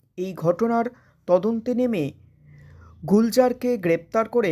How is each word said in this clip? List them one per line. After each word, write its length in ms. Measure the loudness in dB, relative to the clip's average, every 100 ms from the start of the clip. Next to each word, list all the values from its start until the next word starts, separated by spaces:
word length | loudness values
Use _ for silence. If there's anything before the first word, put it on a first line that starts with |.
| _ -10
এই 140 | -8
ঘটনার 520 | -4 -2 0 0 0 -2 -8 _ _ 0
তদন্তে 440 | 0 2 -4 -4 -2
নেমে 300 | 0 -2 -4 -6 -20 _ -20 -20 -20 -20 -20 -14
গুলজারকে 680 | 0 2 4 4 2 2 -4 -2
গ্রেপ্তার 480 | 0 0 0 -2 0
করে 220 | 0 0